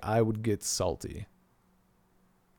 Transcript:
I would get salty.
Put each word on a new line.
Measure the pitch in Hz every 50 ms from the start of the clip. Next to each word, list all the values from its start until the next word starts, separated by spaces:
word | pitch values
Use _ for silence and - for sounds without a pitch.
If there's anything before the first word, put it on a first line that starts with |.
| -
I | 107 110 117
would | 113 110 110 110 110
get | 117 104 -
salty. | - - - - 95 87 - - - - - - 101 - _ _ _ _ _ _ _ _ _ _ _ _ _ _ _ _ _ _ _ _ _ _ _ _ _